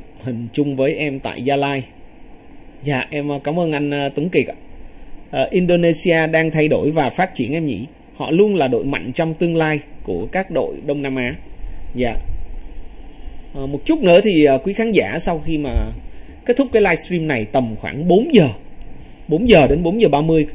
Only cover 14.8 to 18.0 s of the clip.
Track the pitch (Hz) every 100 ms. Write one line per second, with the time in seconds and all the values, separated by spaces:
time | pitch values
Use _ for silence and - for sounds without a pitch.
14.8 | 226 185 98 151 196 170 151 156 143 113
15.8 | 110 - - - - - - 247 262 226
16.8 | 202 165 - 180 156 127 104 139 117 110
17.8 | 82 120